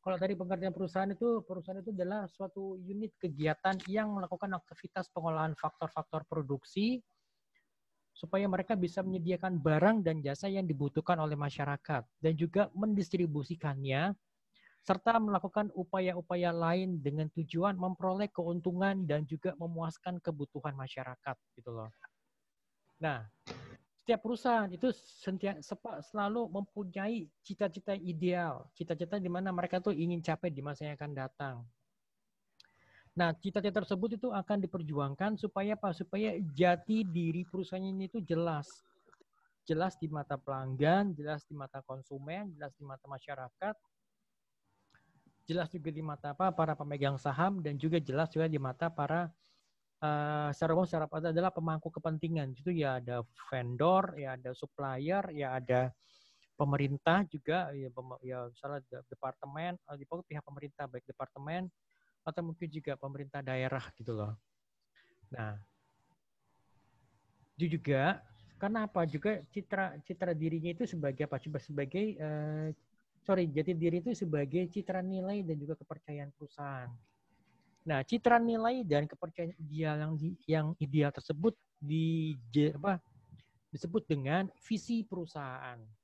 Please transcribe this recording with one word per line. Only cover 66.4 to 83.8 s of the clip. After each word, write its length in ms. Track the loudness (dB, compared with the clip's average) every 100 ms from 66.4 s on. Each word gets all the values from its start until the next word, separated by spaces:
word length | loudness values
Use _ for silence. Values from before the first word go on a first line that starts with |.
| _ _ _ _ _ _ _ _ _ _ _ -2
itu 200 | 0 0
juga, 440 | 2 4 4 2 -8 -20 -20 -4
karena 240 | -2 0 0
apa? 160 | 0 0
Juga 320 | 0 0 -2 -4
citra, 480 | -10 -4 -2 -2 -4 -10
citra 240 | -4 -2
dirinya 400 | 0 0 0 -4
itu 160 | -2 -4
sebagai 400 | -2 -2 -2 -2
apa? 160 | -2
Coba 160 | -4 -8
sebagai, 560 | -6 -4 -2 0 -2
eh, 560 | -2 -4 -2 -2 -2 -4 -6 _ _ _ _ 2
sorry, 240 | 4 4
jati 240 | 2 2
diri 240 | 2 2 2
itu 160 | 0
sebagai 520 | -2 0 0 2 0 0
citra 320 | -2 -2 -2
nilai 400 | -2 -2 -2 -2
dan 160 | -2 -4
juga 120 | -4 -8
kepercayaan 520 | -8 -14 -10 -10 -10
perusahaan. 560 | -12 -16 -10 -8 -6 -8 -12 _ _ _ _ _ _ _ _ 0
Nah, 160 | 0 2
citra 320 | 4 8 8
nilai 480 | 8 4 2 2 4
dan 240 | 4 2
kepercayaan 480 | -4 -8 -4 -6 -6
ideal 360 | -8 -2 0 0
yang 140 | 0
di-, 240 | 0 -2 -4 2
yang 200 | 2 2 0
ideal 320 | 2 4 4
tersebut 480 | 2 -4 2 2 2 _
di-, 640 | _ -2 2 2 2 0 -4 2
je-, 160 | 4 4 4
apa, 240 | 0 0 _ -20 -20 -20 _ _ _
disebut 320 | -8